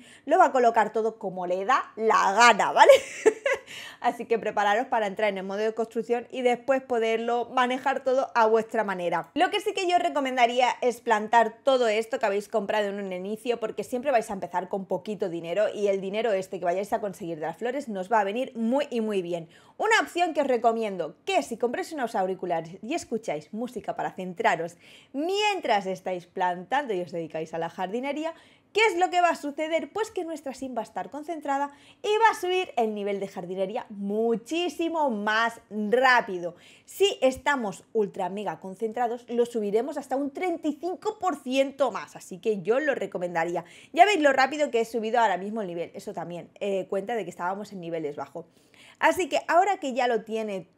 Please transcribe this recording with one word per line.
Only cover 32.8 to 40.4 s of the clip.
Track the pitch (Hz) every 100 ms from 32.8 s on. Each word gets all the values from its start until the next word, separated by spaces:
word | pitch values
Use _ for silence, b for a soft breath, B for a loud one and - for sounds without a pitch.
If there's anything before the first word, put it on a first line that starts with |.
| 220
nivel | 208 202 202
de | 196
jardinería | 202 175 185 190 233 -
muchísimo | 202 196 208 233 226 - 320 349 - 330 330 285
más | 208 208 214 233 233 -
rápido. | 214 208 233 262 247 214 180 170 170 B B
Si | - - 392 -
estamos | 262 254 294 277 214 - -
ultra | 226 196 196 180
mega | 196 196 160
concentrados, | 190 190 226 220 240 240 -
lo | 240 233
subiremos | 233 208 214 269 294
hasta | - 262
un | 285
treinta | 277